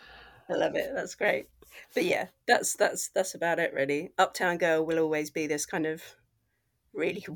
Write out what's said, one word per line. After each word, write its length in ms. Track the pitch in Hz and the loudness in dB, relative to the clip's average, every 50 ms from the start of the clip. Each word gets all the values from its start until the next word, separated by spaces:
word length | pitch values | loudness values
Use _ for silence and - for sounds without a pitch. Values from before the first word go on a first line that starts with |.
| - - - - - - - - - - | -20 -20 -20 -20 -20 -20 -20 -20 -8 -4
I 40 | 180 | -2
love 220 | - 165 160 - | 0 0 0 0
it. 160 | - - - 277 | -2 -2 -2 -4
That's 220 | - 170 185 - | -6 -6 -6 -6
great. 320 | - - 202 - - - - _ _ - - - - - - - | -2 -2 0 0 -2 -4 -10 _ _ -20 -20 -20 -20 -20 -6 -2
But 100 | 247 220 | -2 0
yeah, 220 | 180 - - - 185 - _ _ - | 2 0 0 -2 -4 -10 _ _ 2
that's, 280 | 240 - - - - | 2 4 2 0 0
that's, 340 | - 208 - - 175 - - | 2 2 2 2 -2 -6 -2
that's 260 | - 185 185 185 - | 0 0 0 0 -2
about 240 | 180 170 170 165 165 | -2 0 0 2 2
it, 140 | 170 - - | 0 0 0
really. 380 | - 139 139 143 147 165 - - - | 0 0 0 0 -2 -4 -2 2 2
Uptown 400 | 190 190 - - 190 180 175 170 | 2 2 2 0 0 0 2 2
Girl 280 | 180 170 160 160 160 | 4 4 4 4 4
will 140 | 156 165 165 | 2 2 2
always 300 | 160 156 156 151 151 151 | 2 2 2 0 -2 -2
be 160 | - 165 156 147 | -4 -4 -2 -2
this 180 | 156 147 - | -2 -2 -2
kind 200 | - - 185 156 | -4 -2 -2 -2
of 160 | 156 156 170 - - - _ _ _ _ _ _ _ _ _ _ _ _ _ _ _ - | -2 -4 -6 -10 -16 -20 _ _ _ _ _ _ _ _ _ _ _ _ _ _ _ -6
really 320 | - 160 180 170 - - - - | -4 -2 -2 -2 -4 -8 -10 -10